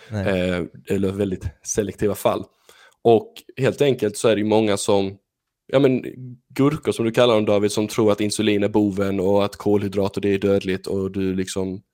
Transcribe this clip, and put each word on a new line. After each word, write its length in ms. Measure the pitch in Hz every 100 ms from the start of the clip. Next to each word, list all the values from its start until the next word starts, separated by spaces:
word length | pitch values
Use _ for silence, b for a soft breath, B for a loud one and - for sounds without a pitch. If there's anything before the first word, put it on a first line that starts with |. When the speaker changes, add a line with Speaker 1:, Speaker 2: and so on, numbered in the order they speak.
| B
Speaker 1:
Nej. 380 | 104 98 92 90
Speaker 2:
Eh, 140 | 90 82 - -
eller 220 | 101 95
väldigt 340 | 98 101 92 - -
selektiva 520 | - - 101 - 104 95
fall. 280 | 120 95 95 b b b b b
Och 320 | 117 110 - - - -
helt 240 | 131 95
enkelt 360 | 143 123 104 -
så 100 | 120
är 80 | 104
det 60 |
ju 60 | 107
många 300 | 107 110 101
som, 400 | - 101 98 98 _ _ _ _ -
ja 120 | 135
men 240 | 143 127 - - 127 123 _ -
gurkor 360 | 135 156 -
som 140 | 104 113
du 60 |
kallar 220 | 113 120 110
dem, 100 | 107
David, 260 | 104 104
som 160 | 110 107
tror 240 | - 107
att 100 | 101
insulin 420 | 107 104 107 101
är 60 | 101
boven 500 | 107 104 95 98 98
och 260 | 92 101 101
att 100 | -
kolhydrater, 640 | 104 104 101 101 98 -
det 120 | 101
är 60 | 98
dödligt 480 | 101 98 95 92 -
och 240 | 98 95
du 240 | 98 95 92
liksom 460 | 92 98 95 95 -